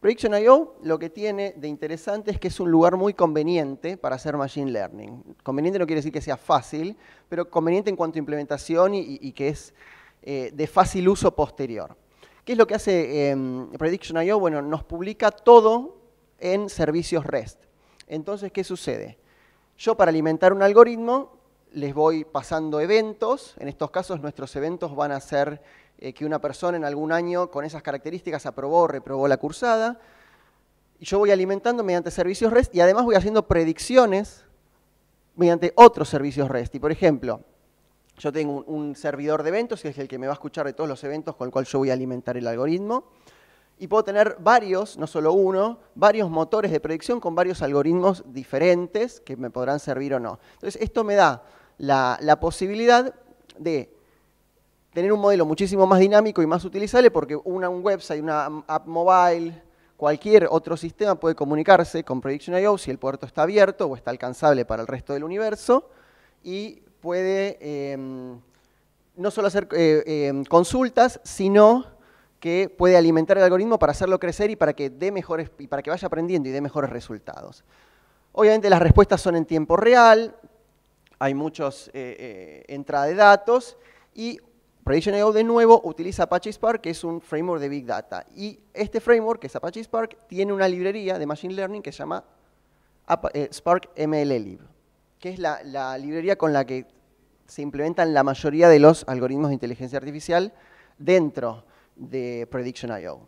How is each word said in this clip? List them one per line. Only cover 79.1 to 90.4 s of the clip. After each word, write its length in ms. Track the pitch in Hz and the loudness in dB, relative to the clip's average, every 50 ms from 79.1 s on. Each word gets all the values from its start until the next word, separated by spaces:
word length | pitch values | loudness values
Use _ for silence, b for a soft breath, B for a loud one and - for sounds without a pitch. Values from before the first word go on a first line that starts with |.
| 202 175 | 4 0
son 160 | - 196 170 | 0 0 0
en 100 | 170 160 | -2 -2
tiempo 300 | 156 165 160 156 151 165 | -2 -2 -4 0 0 0
real, 600 | 175 208 226 247 247 233 226 220 220 233 220 - - - - _ _ _ _ _ _ _ _ _ _ _ _ _ _ | 2 4 6 6 8 8 8 8 6 4 -4 -10 -18 -20 -20 _ _ _ _ _ _ _ _ _ _ _ _ _ _
hay 160 | 135 139 139 | -4 -2 -2
muchos, 540 | 139 147 160 151 - 156 139 135 - - - - | -2 -6 -6 -8 -6 -8 -8 -8 -10 -20 -18 -16
eh, 200 | 139 131 127 110 - | -14 -14 -14 -14 -16
eh, 460 | 120 123 107 92 92 82 76 69 62 - | -18 -18 -18 -18 -20 -20 -20 -20 -20 -16
entrada 380 | 139 139 143 _ 147 143 139 | -14 -14 -10 _ -4 -2 -2
de 100 | 147 170 | -2 4
datos 600 | 190 214 202 202 196 202 - 233 254 247 - - b b b b b b b _ | 8 8 10 10 8 6 2 0 0 0 -4 -20 b b b b b b b _
y 260 | - 220 233 233 - _ _ _ _ _ _ _ _ _ | -12 -12 -12 -12 -14 _ _ _ _ _ _ _ _ _
Prediction 320 | - 135 160 160 208 202 | 0 0 2 2 2 0
I 60 | 202 208 | 2 2
O 100 | 214 214 | 2 4
de 100 | 214 220 | 2 2
nuevo 380 | 226 233 233 233 226 233 233 - | 2 4 4 8 8 8 8 6
utiliza 400 | 170 156 - 165 180 190 - 185 | -2 -10 -8 -10 -10 -4 -4 -2
Apache 300 | - 175 180 - 214 208 | 0 -2 -4 -4 -6 -12
Spark, 280 | - - 220 233 220 | -4 -2 -2 -2 -2
que 100 | - 165 | -4 -8
es 120 | 165 160 - | -10 -8 -8
un 180 | 170 165 165 | -10 -10 -10
framework 380 | _ _ - 151 165 180 175 160 | _ _ -6 -6 -4 -4 -4 -4
de 100 | 143 139 | -6 -6
Big 180 | 143 143 127 117 | -8 -8 -8 -8
Data. 360 | 117 98 107 _ - 90 - _ _ | -8 -8 -8 _ -12 -14 -14 _ _
Y 240 | - 98 107 202 _ _ _ | -14 -14 -14 -14 _ _ _
este 300 | _ - 214 202 - 226 | _ -8 -8 -6 -6 -8
framework, 400 | 214 - 240 233 220 220 233 226 | 0 2 2 2 2 -2 -6 -6
que 60 | - - | -8 -12
es 80 | - | -12
Apache 280 | 233 - 165 180 220 226 | -8 -10 -10 -10 -10 -14
Spark, 440 | - - 226 226 220 - _ _ _ | -8 -6 -6 -6 -6 -10 _ _ _
tiene 260 | - 175 | -6 -4